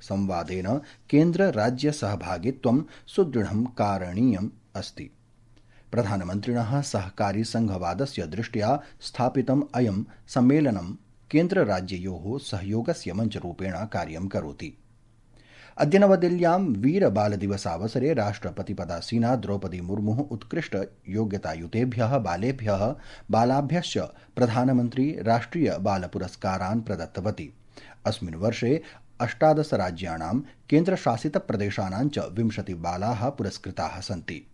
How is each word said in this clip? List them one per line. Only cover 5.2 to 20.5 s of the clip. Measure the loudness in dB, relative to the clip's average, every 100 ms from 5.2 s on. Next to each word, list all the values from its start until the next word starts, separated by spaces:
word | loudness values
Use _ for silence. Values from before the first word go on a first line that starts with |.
| _ _ _ -20 -20 -20 -4
प्रधानमन्त्रिणः | -2 0 -2 -2 -4 -2 -2 0 -2
सहकारीसङ्घवादस्य | -2 -4 -4 -2 -2 0 -2 0 0 0 -2 -2 -4 -4 -6
दृष्ट्या | -6 -4 -2 0 0 -2 -16
स्थापितम् | -10 -2 0 2 2 2 0
अयं | 0 2 0 -4 -10 -6
सम्मेलनं | 4 6 6 4 0 -4 -10 _ _ 0
केन्द्रराज्ययोः | 2 4 4 4 2 -2 -6 -6 -6 -6 -6
सहयोगस्य | -6 -6 -2 -2 -2 -4 -4
मञ्चरूपेण | -2 -2 -2 -8 -6 -6
कार्यं | -4 -4 -4 -6 -6 -6
करोति। | -4 -6 -10 -14 -14 _ _ _ _ _ -20 -20 -20 -14 0
अद्य | 4 8
नवदिल्ल्यां | 8 8 4 4 4 4
वीर | 2 2 2 4 4
बाल | 4 2
दिवसावसरे | 0 -2 -2 -2 -4 -2 0 0
राष्ट्रपति | 2 0 -2 -6 -8 -6
पदासीना | -6 -6 -6 -2 0 2 2
द्रौपदी | 0 -4 -4 -6
मुर्मुः | -4 -2 0 0 -2
उत्कृष्ट | -8 -6